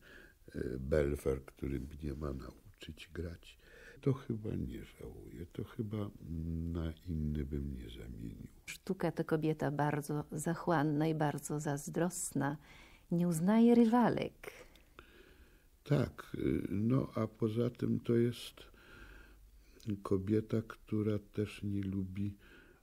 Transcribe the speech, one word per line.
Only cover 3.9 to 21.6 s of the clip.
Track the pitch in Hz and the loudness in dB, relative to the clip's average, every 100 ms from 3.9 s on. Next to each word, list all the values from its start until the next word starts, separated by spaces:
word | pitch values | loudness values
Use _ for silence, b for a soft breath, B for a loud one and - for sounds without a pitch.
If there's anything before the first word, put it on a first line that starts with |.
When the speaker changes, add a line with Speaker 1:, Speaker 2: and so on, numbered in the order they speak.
| B | B
Speaker 1:
To | 143 | -2
chyba | 131 - 110 107 95 | -2 -2 -4 -2 -4
nie | - - - | -4 -6 -12
żałuję, | - - - - - - | -14 -14 -14 -14 -12 -10
to | - | -8
chyba | 104 - 104 107 101 - 76 82 82 82 82 | -8 -6 -4 -2 -4 -8 -8 -6 -4 -4 -2
na | 85 82 78 90 | -2 -4 -6 -6
inny | 80 76 76 69 | -2 0 -2 -2
bym | 73 71 64 | -2 -4 -6
nie | 57 | -10
zamienił. | 57 58 55 57 50 - - - | -12 -12 -10 -10 -10 -16 -16 -16
Speaker 2:
Sztuka | - - 185 170 | -14 -6 -2 0
to | 160 160 | 0 0
kobieta | 160 156 156 143 | 2 2 0 0
bardzo | 143 147 147 156 151 - | 2 2 0 -2 -4 -4
zachłanna | 156 170 165 - 160 151 147 160 | -4 -2 -2 2 4 4 4 2
i | 156 | 2
bardzo | 151 143 - 151 | 0 0 -4 -4
zazdrosna. | 151 143 165 156 175 - - 139 139 156 B B B B B | -2 -4 -2 0 0 0 -4 0 -2 -2 B B B B B
Nie | 170 175 | 2 2
uznaje | 160 185 226 233 240 | 4 6 8 10 10
rywalek. | 220 247 208 - - - - - - b b b b b b b b b b _ | 8 8 6 4 -2 -8 -16 -16 -20 b b b b b b b b b b _
Speaker 1:
Tak, | - 143 - - - - | 2 2 2 -4 -10 -2
y, | - - - | 2 2 0
no | 98 113 131 - 113 | 0 4 4 2 -2
a | 113 | -2
poza | - 113 113 120 | 0 -2 2 0
tym | - 117 113 | 0 0 0
to | - 117 | 2 4
jest | 120 - - - - B B B B B B B - - - - 110 98 | 4 0 -12 -16 -20 B B B B B B B -20 -20 -20 -12 -6 -6
kobieta, | - 98 98 107 110 113 - | 2 2 4 2 2 -2 -2
która | - - 107 107 104 - | -14 -4 0 0 0 -2
też | - 101 - | -4 -4 -2